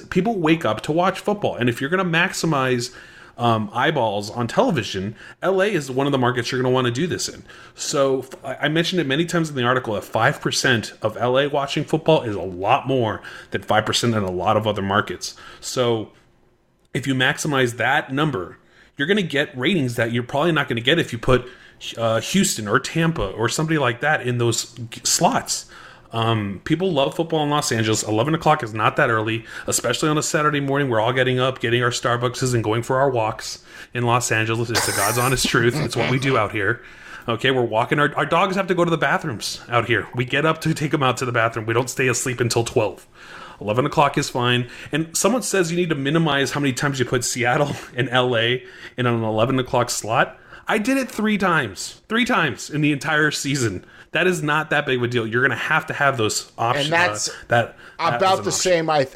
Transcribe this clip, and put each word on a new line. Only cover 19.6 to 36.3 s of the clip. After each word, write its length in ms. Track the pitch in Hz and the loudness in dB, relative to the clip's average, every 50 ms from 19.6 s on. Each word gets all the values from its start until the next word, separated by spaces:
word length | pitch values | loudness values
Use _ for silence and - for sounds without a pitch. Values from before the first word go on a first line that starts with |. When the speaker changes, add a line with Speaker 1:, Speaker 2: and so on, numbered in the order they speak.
| - 165 170 165 131 123 117 | 0 0 2 2 0 0 0
Speaker 1:
that 180 | 123 117 117 117 | 0 -2 0 0
you're 100 | 120 120 | -2 -2
probably 300 | - - 139 156 175 165 | -2 0 0 2 2 2
not 160 | 147 139 - | 2 0 0
gonna 140 | 127 117 113 | -2 -2 2
get 160 | 135 160 170 | 2 2 2
if 160 | - - 127 | 2 0 -4
you 40 | 117 | -2
put, 280 | - - 127 120 120 - - - - - - - - - - | 2 4 4 4 2 -2 -14 -20 -20 -20 -20 -18 -16 -12 -6
uh, 240 | 117 113 113 113 113 | -2 0 0 0 0
Houston 480 | 107 - - 190 190 - - - 107 101 | 0 0 2 2 2 2 0 -4 -2 0
or 100 | 107 - | 0 0
Tampa 520 | - - - 160 165 165 165 151 104 95 | 0 0 -2 0 0 0 0 0 -2 -4
or 180 | 90 104 113 117 | -2 -2 -2 -2
somebody 300 | - - 160 156 160 151 | 0 -2 -2 0 0 2
like 220 | 135 120 117 117 147 | 2 0 0 0 0
that 240 | 147 151 151 - | 0 0 0 0
in 100 | 123 123 | -2 0
those 380 | 120 120 117 113 - - - - - 117 117 | 0 2 0 0 -2 -4 -8 -10 -14 -14 -14
g-, 100 | - - - | -12 -6 -2
slots. 600 | - - - 165 196 262 123 - - - - - - - - - - - - - - | -2 0 2 2 2 2 0 -2 -4 -6 -8 -8 -12 -18 -20 -20 -20 -20 -20 -16 -8
Um, 520 | - 113 113 113 113 107 104 101 98 90 - | -4 -2 0 0 0 0 -2 -4 -6 -6 -4
people 260 | - 156 160 185 196 | -2 -2 0 0 0
love 240 | 170 135 139 147 135 | 2 2 0 0 0
football 300 | - 165 165 165 156 151 | -2 -2 -2 0 0 0
in 60 | 147 | 0
Los 200 | 147 147 - - | 0 0 0 0
Angeles. 320 | 123 113 110 110 110 107 - | 0 0 2 2 0 0 0
Eleven 320 | - 107 107 131 151 160 | 0 0 2 2 2 0
o'clock 280 | 160 - 156 151 151 123 | 2 4 2 2 2 0
is 100 | 107 107 | -4 -2
not 240 | 107 107 127 - | 0 0 2 2
that 140 | - 147 123 | 2 2 2
early, 340 | 117 110 107 110 113 113 117 - - - - | 2 2 0 0 -2 -4 -6 -10 -14 -10 -6
especially 420 | - - - - 120 123 - 170 156 | -4 -2 -2 0 -2 -2 0 0 0
on 80 | 151 | 0
a 60 | 151 143 | 0 0
Saturday 360 | - - 160 151 151 147 143 | 0 0 0 2 2 2 0
morning. 300 | 143 135 139 139 143 131 | 0 0 0 0 2 2
We're 120 | 117 110 | 2 2
all 120 | 107 120 127 | 2 2 2
getting 260 | 131 127 131 127 127 | 2 2 2 2 2
up, 220 | 127 131 - - | 2 0 0 -2
getting 220 | - 113 117 123 123 | -2 0 2 2 2
our 80 | 120 | 0
Starbuckses, 640 | 120 - - 127 120 120 127 123 120 - 131 127 123 | 0 0 0 0 0 0 0 -2 -2 -2 -2 0 2
and 100 | 117 104 | 2 2
going 180 | 107 110 120 117 | 2 0 0 0
for 160 | - 131 131 | 0 0 2
our 120 | 139 143 | 2 2
walks 520 | 123 117 110 110 110 - - - - - - - - - - - - | 2 2 0 -2 -2 -6 -8 -12 -12 -14 -16 -20 -20 -20 -16 -10 -6
in 120 | 123 120 | -2 2
Los 280 | 120 120 123 120 - 117 | 4 4 4 4 2 2
Angeles. 380 | 110 110 113 113 117 120 117 | 2 2 2 0 0 -2 0
It's 160 | 113 107 - | 0 0 0
the 60 | - 101 | 0 0
God's 260 | 104 98 104 113 123 | 0 0 0 0 0
honest 280 | 123 131 131 120 - | 0 2 2 2 2
truth. 300 | - - 127 117 120 127 | 2 2 4 4 2 2
It's 200 | 156 147 - - | 0 -2 -2 -2
what 140 | 117 117 - | -2 0 0
we 80 | 131 135 | 0 0
do 200 | 127 139 | 0 2